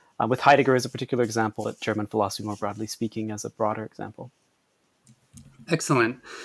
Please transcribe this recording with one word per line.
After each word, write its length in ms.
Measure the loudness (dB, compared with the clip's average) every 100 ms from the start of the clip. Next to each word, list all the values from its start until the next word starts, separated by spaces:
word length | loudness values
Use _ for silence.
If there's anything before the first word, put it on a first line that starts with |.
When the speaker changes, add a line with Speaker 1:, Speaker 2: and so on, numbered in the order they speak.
| _ -4
Speaker 1:
uh, 80 | 0
with 100 | 4
Heidegger 380 | 6 8 8 4
as 80 |
a 40 | 2
particular 360 | -6 -4 -2
example, 400 | 0 0 0 -2
but 160 | -6 -4
German 260 | -4 -2 -2
philosophy 400 | 0 0 -2 -8
more 80 |
broadly 320 | -6 -6 -6 -8
speaking 460 | -6 -6 -6 -8
as 120 | -8
a 60 | -8
broader 340 | -4 -2 -2
example. 460 | -8 -10 -12 -12 -18 _ _ _ _ _ _ _ _ _ _ -20 -20 -14 -2
Speaker 2:
Excellent. 520 | -2 2 2 2 0 -12 -16